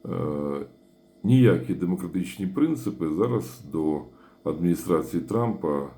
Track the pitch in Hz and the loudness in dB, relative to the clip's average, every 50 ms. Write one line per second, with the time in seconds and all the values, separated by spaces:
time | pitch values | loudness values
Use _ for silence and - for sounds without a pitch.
0 | - - 87 85 80 76 73 73 73 71 71 69 - - - _ _ _ _ _ | -6 -4 -4 -2 -2 -2 -2 -4 -4 -4 -4 -6 -8 -10 -16 _ _ _ _ _
1 | _ _ _ - - 101 123 131 123 107 90 - - - 90 78 87 87 92 90 | _ _ _ -4 4 6 6 8 8 8 6 4 0 -4 -2 -2 0 -2 -2 -2
2 | 90 85 - 92 87 - - - 95 92 - - 147 165 156 127 - - - - | -4 -4 -4 -4 -4 -4 -6 -4 -4 -4 2 2 2 2 2 -2 -4 -6 -4 -4
3 | 82 80 78 87 110 123 117 104 - - - - - - 78 80 78 78 76 73 | -4 -2 0 0 0 2 0 -2 -4 -6 -14 -16 -12 -6 -4 -2 0 0 0 -2
4 | - - - - - - _ _ _ 82 78 78 87 87 85 80 - - 85 78 | -6 -12 -20 -20 -20 -20 _ _ _ -4 -2 0 2 2 2 0 2 0 0 0
5 | 76 - - 85 80 - 98 117 120 113 98 92 - 78 73 71 71 69 - | 0 -2 -4 -4 -2 -2 -2 0 0 0 -2 -2 -2 -2 -2 -2 -4 -6 -12